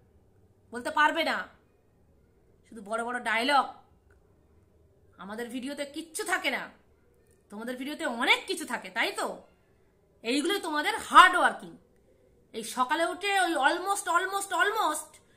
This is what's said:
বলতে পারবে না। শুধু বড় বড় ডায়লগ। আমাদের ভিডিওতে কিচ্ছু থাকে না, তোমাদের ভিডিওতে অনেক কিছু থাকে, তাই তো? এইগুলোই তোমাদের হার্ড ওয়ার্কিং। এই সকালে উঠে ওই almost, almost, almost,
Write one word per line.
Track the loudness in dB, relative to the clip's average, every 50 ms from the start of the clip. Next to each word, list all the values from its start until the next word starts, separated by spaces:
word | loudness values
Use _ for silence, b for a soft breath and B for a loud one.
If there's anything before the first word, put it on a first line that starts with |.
| _ _ _ -20 _ _ _ _ _ _ _ _ _ _
বলতে | -14 -8 -8 -4
পারবে | 2 4 4 4 4 2 0
না। | 0 -2 -2 -4 -8 -14 _ _ _ _ _ _ _ _ _ _ _ _ _ _ _ _ _ _ _ _ _ _ _
শুধু | -20 -18 -12
বড় | -8 -6 -6 -4
বড় | -4 -6 -6
ডায়লগ। | -4 -2 0 0 2 4 4 4 4 2 -4 -14 -20 _ _ _ _ _ -20 _ _ _ _ _ _ _ _ _ _ _ _ _ _ _ _ _ _ _ _ -20
আমাদের | -14 -14 -10 -10 -10 -8
ভিডিওতে | -8 -8 -8 -8 -8 -8 -8
কিচ্ছু | -8 -8 -12 -12 -10 -8 -8 -4
থাকে | -2 -2 0 0 -2
না, | -2 -2 -6 -10 -16 -20 _ _ _ _ _ _ _ _ _ _ _ _ _ _
তোমাদের | -16 -12 -10 -10 -8
ভিডিওতে | -8 -8 -8 -8 -6 -6
অনেক | -6 -4 -2 2 2 2 2 0
কিছু | -6 -6 -6 -6
থাকে, | -6 -8 -8 -8 -8
তাই | -4 -2 -2 -2 -2
তো? | -4 -6 -6 -6 -10 -14 -20 _ _ _ _ _ _ _ _ _ _ _ _ _ _ -4
এইগুলোই | -2 0 0 0 0 -2 -2
তোমাদের | -2 -4 -4 -2 -2 -2 -2 -4
হার্ড | -4 8 10 10 10 10 8
ওয়ার্কিং। | 6 4 2 2 -2 -12 -16 -18 -20 -20 _ _ _ _ _ _ _ _ _ _ _ _ _ -12
এই | -10 -10
সকালে | -8 -2 -2 0 0 2 0 0
উঠে | -2 -2 -4 -2 0 2 2
ওই | 2 2 2
almost, | 2 2 2 2 2 -2 -2 -2 -2 -2 -2 0
almost, | 0 0 0 -2 -4 -4 -2 0 0 2
almost, | 2 2 0 0 0 -2 -4 -8 -14 -20 -20 b b b